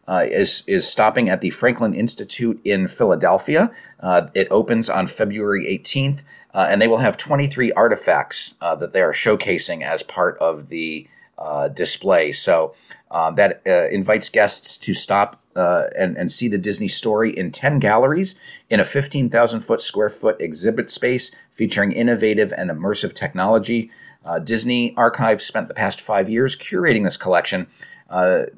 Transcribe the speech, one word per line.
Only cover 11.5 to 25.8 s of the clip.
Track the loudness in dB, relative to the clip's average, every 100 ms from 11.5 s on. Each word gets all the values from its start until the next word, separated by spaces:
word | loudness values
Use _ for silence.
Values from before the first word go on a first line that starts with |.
| -4 -4
display. | -2 -2 0 2 2 2
So, | 0 2 2 0 -6 _ -20 _
uh, | -2 -2
that, | 2 2 2 2
uh, | 2 2
invites | -2 0 0 2
guests | 2 2 2 0 -2
to | -2
stop, | -2 0 2 0 -4 _ -2
uh, | 0 2 -2 -2
and, | -4 -2
and | -2
see | 0 0
the | -2
Disney | -2 -4 0
story | 0 0 0 0
in | -2 -6
ten | -2 0 2
galleries | 2 4 4 2 -2 -4 -14 -20 _
in | 0
a |
fifteen | 0 -2 -2 -2 0
thousand | 4 2 0
foot | -2 -2
square | 0 0 -2
foot | 0 -2 -2
exhibit | -6 -2 -2 -2 -2
space | -2 0 0 -2 -6 _
featuring | -4 -2 0 0
innovative | 2 0 2 2 2 0
and | 0 -6
immersive | -4 -4 -2 -4
technology. | -6 -8 -2 2 2 2 -4 -4 -14 -20 _ -8
Uh, | -6
Disney | -2 -2 0 0 -2 0
Archive | 0 2 0 2
spent | -2 -6 -8
the |
past | -4